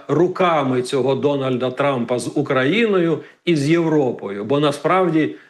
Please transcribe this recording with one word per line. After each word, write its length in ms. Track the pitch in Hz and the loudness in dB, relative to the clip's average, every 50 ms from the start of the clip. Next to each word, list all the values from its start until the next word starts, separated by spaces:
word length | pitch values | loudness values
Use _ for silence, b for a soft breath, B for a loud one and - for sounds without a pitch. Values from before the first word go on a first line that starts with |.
| - | -4
руками 760 | - 143 151 175 180 180 - 185 175 165 151 139 131 127 123 | -2 2 2 2 2 2 0 0 2 2 0 0 0 0 -2
цього 340 | 123 - 143 135 120 135 135 | -2 -2 -2 0 0 0 0
Дональда 560 | 117 131 143 143 139 131 131 127 120 127 127 | 0 0 0 0 0 -2 -2 -2 -2 -2 -4
Трампа 480 | 127 - 139 143 135 123 117 113 123 120 | -2 -2 -2 0 0 -2 -2 -2 -2 -4
з 120 | 117 156 - | -4 -4 -4
Україною 840 | 151 135 - 139 131 127 139 180 226 233 214 196 180 170 165 156 135 B B B B _ | -2 -2 0 0 0 2 2 2 2 2 2 2 2 2 0 0 -2 B B B B _
і 100 | 175 170 | 0 0
з 140 | 147 135 147 | 2 2 2
Європою. 760 | 165 170 165 160 156 151 135 120 - - 104 101 101 101 107 | 2 2 2 2 2 2 2 0 -2 -6 -8 -8 -8 -8 -4
Бо 140 | 110 139 143 | -2 0 2
насправді 760 | 151 143 143 - - 156 175 190 190 175 156 160 147 127 B B B | 2 0 0 -2 -2 0 2 2 2 2 2 2 0 0 B B B